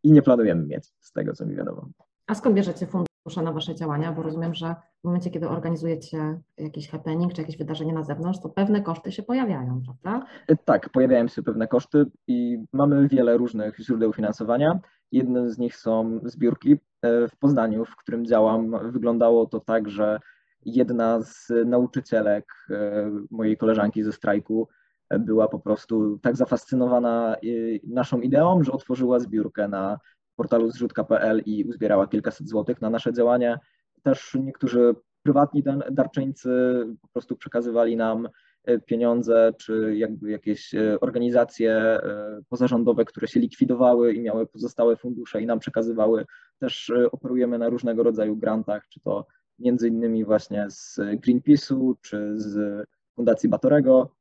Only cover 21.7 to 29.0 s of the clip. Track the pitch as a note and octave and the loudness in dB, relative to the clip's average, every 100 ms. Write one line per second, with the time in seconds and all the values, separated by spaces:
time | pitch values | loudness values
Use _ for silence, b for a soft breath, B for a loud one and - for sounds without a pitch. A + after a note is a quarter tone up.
21.7 | B2 B2 C3 - A2 G#2+ G#2 - - - | 2 2 -4 -2 0 0 -2 -4 -20 -10
22.7 | G#2 G#2 G#2 G#2 G#2 G#2 A2+ A2 A2 A2 | -6 -4 -4 -4 -6 -8 -4 -2 0 2
23.7 | A2 G#2 A2+ G#2+ G#2 - G2+ - A2 A2+ | 2 0 0 -4 -4 -2 -2 -2 -4 -4
24.7 | _ _ _ _ G2+ A2+ A2 A2 A2+ - | _ _ _ _ -2 2 2 2 -2 -4
25.7 | G#2+ - A2+ G#2+ G#2 B2+ B2 B2 A#2+ - | -4 -2 -2 -2 -2 -2 0 0 -2 -2
26.7 | B2+ B2 B2 A#2+ A#2 A2+ A2 A2 A#2 A2+ | -2 2 2 2 0 -2 -4 -4 -4 -4
27.7 | A2 - A#2+ - B2+ B2+ C#3 E3+ F#3 C3+ | -6 -4 -4 -2 -2 2 4 4 4 2
28.7 | - - B2+ | -2 -6 -2